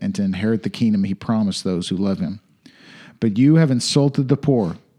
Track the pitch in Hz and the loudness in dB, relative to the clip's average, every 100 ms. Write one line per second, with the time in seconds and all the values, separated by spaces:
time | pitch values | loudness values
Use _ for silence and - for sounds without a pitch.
0 | 98 95 98 95 107 113 104 - 117 104 | -6 -2 -2 -2 -2 -2 -4 -2 0 2
1 | 98 98 - 110 104 - - 87 - 92 | 0 -4 -2 -2 -2 -2 -4 -4 -2 -2
2 | 101 95 80 98 _ _ - - - - | -2 -2 -6 -8 _ _ -20 -20 -20 -20
3 | - - 117 101 139 160 156 123 - 147 | -20 -4 -2 2 4 6 4 2 0 2
4 | 143 143 131 139 - 127 90 82 _ | 2 0 0 0 2 0 0 -6 _